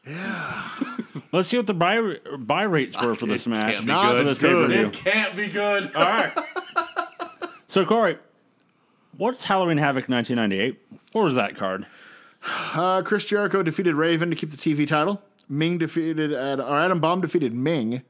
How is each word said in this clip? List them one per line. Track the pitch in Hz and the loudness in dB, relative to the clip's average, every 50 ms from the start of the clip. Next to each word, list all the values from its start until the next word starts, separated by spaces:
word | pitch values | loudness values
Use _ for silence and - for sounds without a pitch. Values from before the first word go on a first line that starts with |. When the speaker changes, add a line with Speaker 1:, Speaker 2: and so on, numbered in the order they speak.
| _ | _
Speaker 1:
Yeah. | - 147 175 190 196 214 170 160 - - - - - - - - 247 247 - 226 - - 139 - _ | -14 -12 -10 -8 -8 -8 -8 -8 -8 -8 -10 -10 -12 -8 -8 -8 -6 -6 -10 -12 -10 -14 -16 -10 _
Speaker 2:
Let's | - 175 185 - | 0 0 0 2
see | 240 | 0
what | 247 226 | 0 0
the | 202 202 | 0 0
buy, | 165 170 180 208 233 233 202 151 - - - 135 | 2 2 2 4 2 0 -2 -4 -6 -10 -12 -10
buy | 254 120 107 147 175 208 | -10 -2 -2 0 0 2
rates | 214 175 151 131 - - - | 2 2 2 0 0 -2 -2
were | 123 120 113 | 0 0 0
for | - 120 | 0 -2
Speaker 3:
It | 110 | -2
Speaker 2:
this | - - - | -2 -2 -2
match. | 120 113 110 107 107 107 | -2 0 0 0 0 0
Speaker 3:
can't | 101 107 | 0 0
be | 120 | 0
Speaker 1:
Not | 147 180 202 214 - | 2 4 4 4 4
Speaker 3:
good. | 123 135 | 4 2
Speaker 1:
as | 143 135 | 2 2
good. | 131 143 143 - 175 - | 2 4 4 6 6 4
Speaker 2:
For | 123 117 | 4 4
this | |
pay-per-view. | 113 110 | 2 2
Speaker 3:
It | 104 101 | 0 -2
can't | - - 185 208 220 214 190 180 | -2 -2 0 0 2 0 -2 -4
be | 190 208 | -6 -6
good. | 196 160 202 208 208 202 202 185 - - | -4 -4 -2 0 0 0 0 -2 -2 0
Speaker 2:
All | 156 175 | 2 2
right. | 180 214 226 170 - - | 4 4 2 0 -2 -2
<laughs> | 339 330 - - 359 359 - - 349 330 - - 370 - - - - 339 - - - - - - - _ | -6 -6 -6 -8 -10 -10 -4 -6 -6 -6 -4 -6 -8 -8 -8 -10 -12 -12 -12 -10 -12 -14 -14 -14 -20 _
So, | _ - 190 185 | _ 0 0 2
Corey, | - 220 233 220 180 156 - - _ _ _ _ _ _ _ _ _ _ _ _ _ _ _ _ _ - | 4 4 4 4 2 0 -2 -12 _ _ _ _ _ _ _ _ _ _ _ _ _ _ _ _ _ -8
what's | - 185 233 247 - - | -2 -2 -2 -2 -4 -2
Halloween | - 196 190 180 170 160 | 0 2 2 4 2 2
Havoc | 147 151 143 135 131 120 | 4 2 2 2 0 -2
nineteen | - 127 120 117 - 123 | 0 0 0 0 0 0
ninety-eight? | 120 110 104 95 98 107 131 123 - _ _ - - _ _ - | 0 2 0 2 0 0 -2 -2 -6 _ _ -20 -20 _ _ 0
What | 220 214 | 2 2
was | 165 131 | 2 2
that | 123 104 98 - | 2 0 0 -2
card? | - 101 95 95 95 - - - - - - - - - - _ _ - | -4 -4 -4 -4 -6 -8 -14 -18 -20 -20 -20 -20 -20 -20 -20 _ _ -10
Speaker 1:
Uh, | - - - - - - 151 175 185 185 190 | -8 -8 -6 -8 -4 -2 0 2 2 2 2
Chris | 180 - 208 202 202 | 2 0 0 0 0
Jericho | - 208 208 208 185 190 196 185 | 0 0 0 2 2 0 2 0
defeated | 165 151 - - 175 156 | 0 -2 0 0 0 2
Raven | 147 160 170 170 156 170 175 | 2 2 2 2 2 0 -2
to | 160 | -2
keep | - - 156 | -4 -6 -10
the | 147 | -10
T | 135 - 160 151 | -4 -2 -2 0
V | 143 147 | 0 0
title. | 143 160 151 151 180 202 202 - _ _ - - - | 2 2 2 2 0 -2 -4 -8 _ _ -20 -14 -8
Ming | 139 147 156 170 175 175 | -2 0 0 0 0 0
defeated | 160 151 - 170 160 160 160 156 156 147 147 | -2 -2 -2 -2 -2 -2 -2 -2 -2 -2 -2
Ad-, | 123 131 139 139 135 | -4 -2 -4 -4 -4
or | 127 123 143 143 | -2 0 2 2
Adam | 165 185 185 170 | 2 2 2 2
Bomb | 151 160 175 185 | 2 2 2 0
defeated | 175 156 - 175 151 120 | -2 0 0 0 0 0
Ming. | 113 123 131 156 170 147 113 110 120 131 - | -2 -2 -2 0 0 0 0 -2 -4 -6 -8